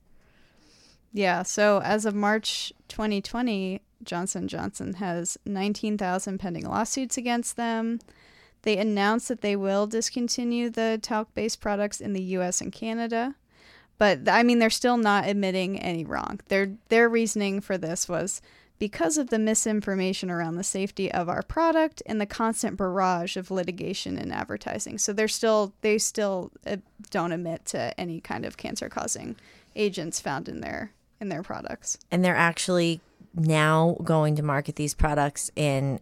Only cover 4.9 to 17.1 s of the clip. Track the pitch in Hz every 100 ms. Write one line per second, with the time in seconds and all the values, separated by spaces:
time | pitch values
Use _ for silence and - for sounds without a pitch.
4.9 | 185 196 175 175 - - 202 196 208 220
5.9 | 208 185 185 202 190 185 170 - - 226
6.9 | - 262 - 247 240 233 - 233 226 226
7.9 | 233 - - - - - _ - 202 214
8.9 | 208 202 226 - 240 208 202 196 196 208
9.9 | 226 233 - 240 - 240 240 240 226 226
10.9 | 220 - 220 220 - 220 214 214 202 208
11.9 | - - 196 185 185 180 185 - - 226
12.9 | 226 233 226 247 - _ _ - - _
13.9 | - 208 160 151 196 240 240 226 - 247
14.9 | 240 220 202 156 202 190 185 180 196 -
15.9 | 165 156 - - - - 196 196 202 -
16.9 | 226 233